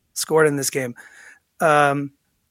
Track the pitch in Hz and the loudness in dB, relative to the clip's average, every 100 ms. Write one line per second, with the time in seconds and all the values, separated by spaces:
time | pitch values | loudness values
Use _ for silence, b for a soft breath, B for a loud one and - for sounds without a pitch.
0 | _ - - 156 156 143 131 143 123 120 | _ -10 -2 2 2 0 -4 -6 -8 -10
1 | B B B B _ - 170 147 143 143 | B B B B _ -2 2 4 2 0
2 | 143 _ _ _ _ | -6 _ _ _ _